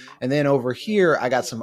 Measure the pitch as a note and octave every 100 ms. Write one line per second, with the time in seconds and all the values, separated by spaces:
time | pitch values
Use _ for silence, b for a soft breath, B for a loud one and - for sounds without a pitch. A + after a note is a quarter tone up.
0 | B B B2+ D3 C#3+ C#3 B2 B2 - G#3+
1 | F3+ C#3 B2+ B2 - A2+